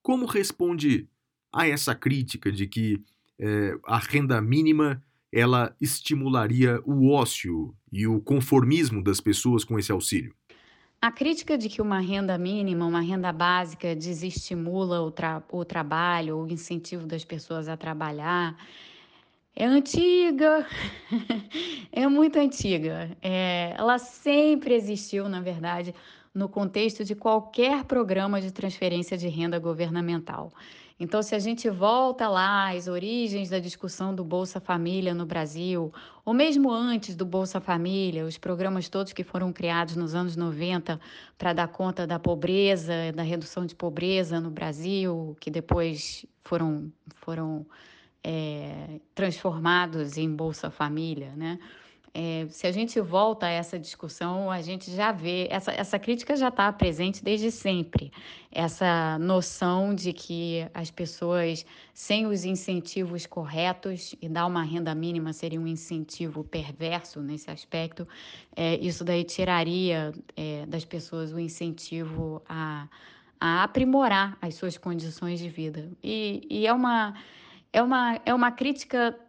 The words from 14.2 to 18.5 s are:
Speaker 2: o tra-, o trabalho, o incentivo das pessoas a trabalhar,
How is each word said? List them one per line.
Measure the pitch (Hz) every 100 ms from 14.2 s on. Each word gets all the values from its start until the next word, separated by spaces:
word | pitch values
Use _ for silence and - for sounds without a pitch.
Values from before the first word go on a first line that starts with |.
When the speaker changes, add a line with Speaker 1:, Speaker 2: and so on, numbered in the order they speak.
| 180 175 - 175 165 185 190 175
Speaker 2:
o | 160
tra-, | 156 165 160 -
o | 180
trabalho, | 170 170 151 156 175 175 160 156
o | 160
incentivo | 165 - 175 165 175 165
das | 165
pessoas | - 165 - 165 156
a | 160
trabalhar, | 160 151 156 147 151 175 170